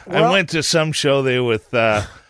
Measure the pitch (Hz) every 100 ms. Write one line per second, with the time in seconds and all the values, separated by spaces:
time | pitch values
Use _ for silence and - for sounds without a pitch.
0 | - 147 226 190 170 160 139 170 160 147
1 | 147 139 131 127 123 110 - 123 113 107
2 | 98 -